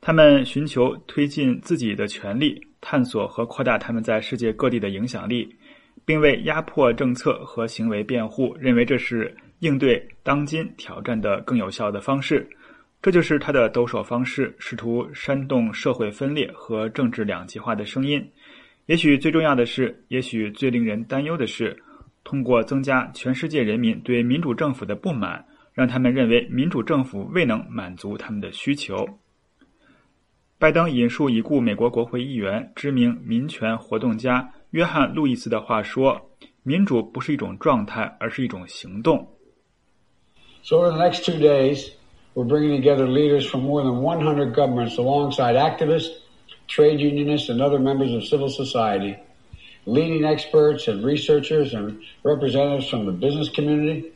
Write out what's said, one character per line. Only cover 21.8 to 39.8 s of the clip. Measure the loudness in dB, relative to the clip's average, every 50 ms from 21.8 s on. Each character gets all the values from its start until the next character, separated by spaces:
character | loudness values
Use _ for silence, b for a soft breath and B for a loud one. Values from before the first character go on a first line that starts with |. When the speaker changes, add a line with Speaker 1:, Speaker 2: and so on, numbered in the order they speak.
| B B B B B B _ _ _
Speaker 1:
通 | -6 -4 -4 0
过 | 2 2 2 2
增 | 2 -2 -2 0
加 | 2 0 0 0 -2 -8
全 | -8 -4 -4 -2
世 | -2 -2
界 | -2 0 0 0
人 | 2 0 2
民 | 2 0 0 -2
对 | -2 -2 0 0 2
民 | 2 0 0
主 | 0 -2 -2
政 | 0 -2 -2 -2
府 | -4 -6
的 | -8 -8
不 | -6 -4 -4 -4
满， | -4 -4 -6 -6 -10 -14 b b b b b b
让 | 0 0
他 | 0 2 2
们 | 2 2 4
认 | 4 4 4
为 | 4 2 2 2
民 | -2 0 0 0
主 | 0 -2 -2
政 | 0 0 0 0
府 | -2 -4 -10 -10 -4 -2
未 | 0 0
能 | 0 0 -2 -4 -8
满 | -10 -10 -10 -10 -14
足 | -12 -10 -10 -10
他 | -10 -10 -8
们 | -8 -8
的 | -8 -8 -10
需 | -8 -4 -4 -4
求。 | -4 -4 -8 -6 -6 -6 -6 -8 _ _ _ _ _ _ _ _ _ b b b b b b b b b b b _ _ _ _ _ _ _ _ _
拜 | 4 4 6
登 | 4 2 2
引 | 2 2 2 2
述 | 2 0 0 2
已 | 2 2 0
故 | 2 0 2
美 | 2 2 0
国 | 2 0 0
国 | 2 0 -2
会 | -2 -4 -6 -6
议 | -4 -6
员、 | -4 -2 -2 -2 -4 -6 -8 -14
知 | -8 -6 -2
名 | 2 2 2 2 2 -2 -4
民 | -2 -2 -2 -2
权 | -4 -6 -4 -4 -4 -4
活 | -4 -6 -4 -4 -2
动 | 0 0 -2
家 | 0 0 0 0 0 -2 B B B B B
约 | -2 -2 -2
翰· | 0 2 0 0 0 0
路 | 0 0
易 | 0 0
斯 | -2 -2 -2
的 | -4 -4
话 | -2 0 -2 -2 -2
说 | -2 -2 2 2 2 2 0 -8 -20 _ B B B B _ _
：“民 | -2 2 2 2
主 | 2 2 0 0
不 | -2 -8 -10
是 | -4 -4 -4
一 |
种 | -4 -4 -8 -8 -2
状 | 0 2 2 2 0
态， | -4 -4 -6 -6 -6 -6 -8
而 | -8 -8
是 | -4 -4 -4
一 | -4
种 | -4 -8 -14
行 | -14 -16 -16 -16 -12 -12 -2 2
动。” | 2 2 2 0 -8 -20 _ _ _ _ _ _ _ _ _